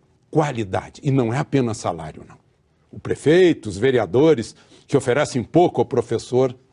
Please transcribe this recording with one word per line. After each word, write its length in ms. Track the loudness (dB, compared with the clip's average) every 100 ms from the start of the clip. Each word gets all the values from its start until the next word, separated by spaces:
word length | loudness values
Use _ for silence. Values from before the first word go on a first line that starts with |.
| _ _ _
qualidade 720 | -2 0 -2 -4 -6 -6 -8
e 80 | -2
não 220 | 0 0
é 60 | -2
apenas 380 | -2 0 0 -4
salário, 460 | -6 -8 -10 -16 -20
não. 120 | -20 _ _ _ _ _
O 100 | -10
prefeito, 680 | -8 -2 2 4 4 2 -4
os 100 | -2
vereadores 800 | 0 0 0 2 4 2 -2 -14 _ -20 -4
que 80 | -2
oferecem 480 | 0 0 0 -4
pouco 380 | 0 2 2 2
ao 40 | -2
professor, 680 | -2 -2 -4 -2 0 0 -4 _